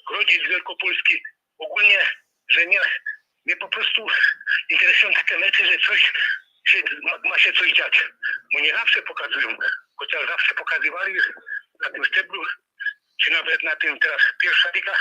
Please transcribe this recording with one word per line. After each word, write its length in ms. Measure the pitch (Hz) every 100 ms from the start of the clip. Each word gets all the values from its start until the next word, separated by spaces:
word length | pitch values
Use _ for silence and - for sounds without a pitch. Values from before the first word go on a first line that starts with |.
| -
Grodzic 400 | 185 208 175 -
Wielkopolski, 760 | 180 180 180 185 - - - - _ _ _
ogólnie, 400 | - - - 196 - - _ _ -
że 180 | 156 170
nie, 140 | 196 175 - - - _ _ -
mnie 100 | -
po 120 | 196
prostu 380 | 226 - - 208 - - - - - -
interesują 420 | 160 - - -
takie 260 | - - 170
mecze, 280 | 190 - -
że 120 | -
coś 340 | - 208 - - - - - _ -
się, 100 | - - 1077
ma, 160 | - - -
ma 80 | 170
się 140 | 180
coś 200 | 185 180
dziać, 300 | 175 147 - - - - - -
bo 60 | 147
nie 100 | 151
zawsze 320 | 190 226 -
pokazują, 460 | - - 151 147 143 - - - _ -
chociaż 320 | - 156 135
zawsze 260 | - -
pokazywali 600 | - - 160 - 175 196 185 - - - - - _
na 60 | 147
tym 140 | 151
szczeblu, 380 | 139 - - 180 165 - _ _ - - _ -
czy 80 | -
nawet 320 | 165 156 -
na 140 | 165 156
tym 220 | 156 143
teraz 240 | 156 139 - -
pierwsza 280 | - - -
liga, 180 | 190 196 190